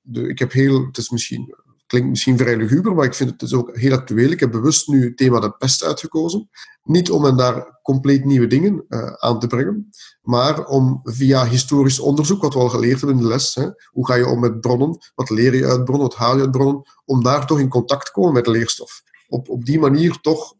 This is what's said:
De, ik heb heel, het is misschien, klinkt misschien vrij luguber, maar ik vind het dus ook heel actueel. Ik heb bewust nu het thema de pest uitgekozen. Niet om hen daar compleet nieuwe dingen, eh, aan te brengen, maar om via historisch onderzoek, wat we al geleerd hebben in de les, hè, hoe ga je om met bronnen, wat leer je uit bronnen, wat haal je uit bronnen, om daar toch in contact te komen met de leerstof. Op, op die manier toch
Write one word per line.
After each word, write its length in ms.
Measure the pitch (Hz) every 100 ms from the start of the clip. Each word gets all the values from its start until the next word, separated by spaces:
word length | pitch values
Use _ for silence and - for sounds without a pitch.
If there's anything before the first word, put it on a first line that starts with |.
De, 280 | 135 117 120
ik 100 | 127
heb 140 | 127
heel, 320 | 131 135 135 131
het 120 | -
is 120 | 120
misschien, 440 | 117 - 120 127 - _ _ _
klinkt 220 | 123 131
misschien 280 | 131 - 123
vrij 180 | 120 113
luguber, 380 | 107 139 208
maar 100 | 175
ik 100 | 131
vind 160 | - 127
het 80 | -
dus 160 | 123
ook 220 | 127 120 -
heel 160 | 131
actueel. 380 | 131 131 110 131
Ik 100 | 175
heb 100 | -
bewust 380 | 113 127 156 -
nu 160 | 139
het 120 | 123 120
thema 240 | 131 120
de 100 | 104
pest 340 | - 135 -
uitgekozen. 640 | 160 156 160 160 165 196 220 - - _
Niet 280 | - 165 175
om 140 | 170
hen 120 | 143 127
daar 420 | 127 117 - _
compleet 420 | - 135 139 139
nieuwe 220 | 139 135 120
dingen, 380 | 131 190 190 -
eh, 240 | 117 -
aan 260 | - 117 113
te 60 | 117
brengen, 440 | 123 156 214 208 - - _
maar 420 | - 123 135 156 -
om 340 | 135 131 135
via 420 | - 117 135 135 120
historisch 500 | 123 - 143 135 131
onderzoek, 440 | - 143 151 196
wat 120 | 151
we 40 | 135
al 80 | 123
geleerd 320 | 117 117 131
hebben 160 | 143 131
in 60 |
de 60 | 113
les, 260 | 123 -
hè, 120 | - 156 - _
hoe 160 | - 127
ga 80 |
je 120 | 123 123
om 140 | 123
met 200 | 120 113
bronnen, 380 | 117 123 147 165 _
wat 160 | - 127
leer 240 | 110 123
je 120 | 127 135
uit 180 | 127
bronnen, 240 | 123 139 131
wat 80 | -
haal 180 | 117 135
je 60 |
uit 80 | 135
bronnen, 320 | 131 139 139 - _
om 180 | - 131
daar 240 | 120 143 135
toch 120 | 151
in 80 | 135
contact 380 | 127 117 143 -
te 60 |
komen 200 | - 185
met 120 | 131
de 60 | 117
leerstof. 520 | 113 110 - - - _ _ _
Op, 200 | 123 123
op 160 | 123
die 140 | 120 156
manier 400 | 147 143 170 -
toch 340 | 151 156 - _